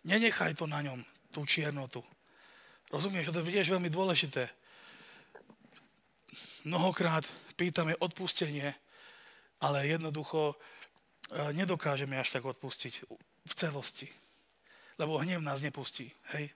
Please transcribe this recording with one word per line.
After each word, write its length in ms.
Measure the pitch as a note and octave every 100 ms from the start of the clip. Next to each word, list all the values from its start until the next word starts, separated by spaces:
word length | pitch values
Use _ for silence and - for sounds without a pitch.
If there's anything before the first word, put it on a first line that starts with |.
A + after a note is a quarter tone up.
| E3+
Nenechaj 480 | G#3 A3+ - E3
to 160 | D#3 D#3
na 160 | D3 C#3+
ňom, 160 | B2+ A2+ - _
tú 80 | - C#3+
čiernotu.“ 560 | - D3+ C#3+ C3 B2 - - _ - - - - - -
Rozumieš, 400 | C3+ F#3+ F#3+ D3+
to 80 | E3+
je 160 | E3 G3
tiež 160 | E3
veľmi 160 | F#3 F3
dôležité. 560 | D#3 F#3+ D#3+ D3 C3+ B2 - - - - - - - - - - - - - _ _ _ _ - - - - D3+
Mnohokrát 560 | E3 F3+ E3 E3+ D#3+ - - - -
pýtame 400 | F3 E3 D#3+ E3+
odpustenie, 720 | D#3+ - F#3 - D#3 D3 C#3+ - _ - - - - - _ _ D3
ale 240 | C#3+ C#3
jednoducho, 640 | E3 D#3+ D3+ - D#3+ D3+
e, 1040 | C#3+ - - - _ _ _ - - D3 D3
nedokážeme 560 | F#3 F3 D#3 C#3 C#3
až 240 | C3+ B2 C3
tak 80 | B2+
odpustiť 480 | B2 C3+ - B2+ - - A#2 - _ -
v 40 | -
celosti, 480 | E3 C#3+ B2 - C3+ - - _ _ _ _ - - -
lebo 160 | D#3 D#3
hnev 240 | E3 F3+
nás 240 | D3+ C#3 C#3+
nepustí, 480 | C#3 B2+ - B2 - - D3+
hej? 160 | D3